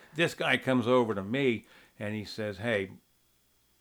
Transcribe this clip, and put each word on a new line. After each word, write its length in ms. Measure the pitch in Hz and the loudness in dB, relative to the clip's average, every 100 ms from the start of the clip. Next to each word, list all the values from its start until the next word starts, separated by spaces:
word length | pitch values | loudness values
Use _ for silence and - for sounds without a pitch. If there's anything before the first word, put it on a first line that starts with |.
| - - | -10 -2
this 180 | 165 | -2
guy 220 | - 160 127 | 0 0 0
comes 320 | 131 131 113 | 2 2 4
over 260 | 127 117 | 4 4
to 100 | 101 | 0
me 420 | 95 127 139 113 - - - - | -2 0 2 0 -4 -20 -20 -10
and 160 | 104 107 | -6 -6
he 80 | |
says, 360 | 101 - 107 95 | -6 -6 -6 -4
"Hey, 320 | 113 107 95 101 _ _ _ _ _ _ _ _ | -2 0 -2 -8 _ _ _ _ _ _ _ _